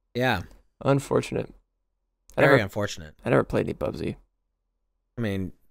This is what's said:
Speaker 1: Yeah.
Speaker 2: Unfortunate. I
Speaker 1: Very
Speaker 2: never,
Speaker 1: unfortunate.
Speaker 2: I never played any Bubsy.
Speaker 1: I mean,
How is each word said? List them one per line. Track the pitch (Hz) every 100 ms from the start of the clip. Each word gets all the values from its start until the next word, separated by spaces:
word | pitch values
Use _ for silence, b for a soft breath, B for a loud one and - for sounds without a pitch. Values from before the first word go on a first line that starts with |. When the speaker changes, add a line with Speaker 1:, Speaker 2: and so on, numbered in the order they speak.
| _ 120
Speaker 1:
Yeah. | 127 107 - - _ - 131
Speaker 2:
Unfortunate. | 139 - 127 - 123 - - _ _ _ _ _ _ _ -
I |
Speaker 1:
Very | 143
Speaker 2:
never, | 131
Speaker 1:
unfortunate. | 98 107 104 - 78 - 110
Speaker 2:
I |
never | 131
played | - 113 90
any |
Bubsy. | - - - 80 - _ _ _ _ _ _ _ _ _ -
Speaker 1:
I |
mean, | 110 98 92 - _